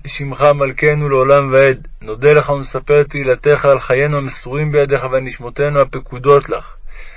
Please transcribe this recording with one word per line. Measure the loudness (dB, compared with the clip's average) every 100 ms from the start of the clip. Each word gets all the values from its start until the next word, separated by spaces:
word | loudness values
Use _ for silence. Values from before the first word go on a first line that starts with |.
| -12
שמך | -10 -10 0
מלכנו | 2 2 -2 0 0 0 0
לעולם | 2 4 2 4
ועד. | 4 4 2 -6 -16
נודה | -12 0 4
לך | 4 2
ונספר | -2 -6 -6 0 2
תהילתך | 2 -2 -2 0 2 2
על | 4 2
חיינו | 2 0 0 -2
המסורים | -6 -10 -8 -6 0
בידיך | 0 2 0 0
ועל | -4
נשמותינו | -4 -10 -10 -4 -2 0
הפקודות | 0 -2 -10 -4 4 4 4
לך, | -6 -8 -14 -14 -14 -16